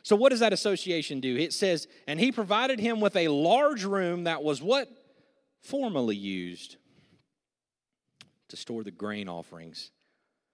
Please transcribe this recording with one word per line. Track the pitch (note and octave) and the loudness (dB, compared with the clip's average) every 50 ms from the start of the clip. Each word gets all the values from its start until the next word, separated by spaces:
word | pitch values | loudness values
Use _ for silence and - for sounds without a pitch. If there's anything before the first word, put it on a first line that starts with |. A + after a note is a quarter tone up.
| - | 0
So | - G#3+ | 2 4
what | G3+ A#3+ C#4 | 6 6 6
does | C4+ A3+ | 4 4
that | A#3 A3 G3 | 2 2 2
association | - - G#3 G3 F3 - F#3 E3+ E3 D3 - D3+ C3+ | 2 0 0 -2 -2 -2 -2 -4 -4 -4 -4 -6 -4
do? | B2+ C3 B2 | -2 -2 0
It | B2 D#3+ E3 - | 0 -2 -2 -2
says, | - G#3 F#3+ F3 D3+ - - - - _ | 0 0 2 0 0 -2 -8 -18 -14 _
"And | - D3 D#3+ | -6 -2 2
he | G#3 C4 | 2 2
provided | - - G#3+ F3+ G3+ G#3+ B3 C4+ C4+ A3+ | 2 0 -2 0 0 0 2 0 0 0
him | G#3 A#3 A#3 A3 | 0 0 0 2
with | G#3 G3+ - | 2 2 4
a | F#3+ E3+ D#3+ | 4 2 4
large | D3 C#3+ D3+ E3+ G#3 C4 D4 D4 D4+ A3+ F#3+ | 4 4 4 6 6 6 6 4 2 0 -2
room | G3+ G3 G3 F#3 F3 F3 F3 E3+ | -2 0 0 0 0 -2 -2 -2
that | E3+ E3 D3+ D3 | -2 -2 -2 -2
was" | D3+ D3 B2+ | -2 -2 -2
what? | C#3+ F#3+ B3+ C#4 B3+ - - - - _ _ _ _ _ _ _ _ _ _ _ | 0 0 0 0 0 -2 -8 -20 -20 _ _ _ _ _ _ _ _ _ _ _
"Formerly | - - - A3+ C4+ A#3 F#3+ C#3+ B2 A2+ G#2 G2+ | -12 -6 -4 -4 -2 -2 0 0 0 0 0 -2
used | G2+ G2 F#2+ F#2 F2+ F2 F2 E2+ - - - - _ _ _ _ _ _ _ _ _ _ _ _ _ _ _ _ _ _ _ _ _ _ _ _ _ _ _ - - _ _ _ _ - | -4 -6 -6 -6 -6 -8 -10 -14 -16 -20 -20 -20 _ _ _ _ _ _ _ _ _ _ _ _ _ _ _ _ _ _ _ _ _ _ _ _ _ _ _ -20 -20 _ _ _ _ -20
to | - - | -18 -14
store | - - A#2+ A2+ A2 | -12 -8 -8 -8 -8
the | G2+ | -10
grain | F2+ - G#2 G#2 G#2+ G#2 G2+ F#2+ | -10 -10 -8 -6 -6 -6 -8 -8
offerings | F2 E2+ E2 - - E2 E2 E2 D2+ - - - _ _ _ _ _ _ _ _ _ _ _ _ | -8 -10 -12 -14 -16 -18 -18 -18 -16 -16 -18 -18 _ _ _ _ _ _ _ _ _ _ _ _